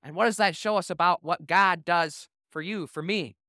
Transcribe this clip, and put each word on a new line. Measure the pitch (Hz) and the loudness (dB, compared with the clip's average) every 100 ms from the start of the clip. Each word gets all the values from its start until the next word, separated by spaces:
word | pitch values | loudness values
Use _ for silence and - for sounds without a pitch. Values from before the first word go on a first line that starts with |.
And | 135 160 | -12 0
what | |
does | 226 214 | 0 2
that | 202 165 | 0 0
show | 220 208 | -2 -2
us | 170 | -2
about | 170 170 175 | 0 2 2
what | 156 175 151 | -2 -6 0
God | 170 196 175 | 4 4 2
does | 156 175 160 - - _ _ | 0 2 0 -4 -20 _ _
for | 156 | -10
you, | 165 214 160 | -8 -8 -8
for | - | -8
me? | 160 208 131 - | -4 -4 -4 -12